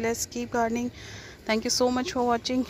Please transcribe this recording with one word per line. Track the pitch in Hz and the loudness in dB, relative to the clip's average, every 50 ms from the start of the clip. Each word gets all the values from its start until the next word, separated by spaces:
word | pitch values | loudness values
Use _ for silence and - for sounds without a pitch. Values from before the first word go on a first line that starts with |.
blessed, | 226 226 233 226 - - | 0 -2 -2 -2 -4 -6
keep | - 240 240 233 - | -6 -6 -6 -2 0
gardening। | 240 233 226 226 240 240 247 - - - - - - - - - - - | 2 2 2 2 0 -2 -4 -6 -10 -14 -14 -14 -14 -16 -16 -18 -8 -2
Thank | - 220 220 | 0 0 2
you | 220 247 - - | 2 0 2 4
so | 247 247 254 | 4 4 4
much | 254 254 - - | 2 0 0 0
for | 254 240 240 | 2 2 4
watching। | 240 233 240 - 254 254 240 | 2 2 2 0 0 0 0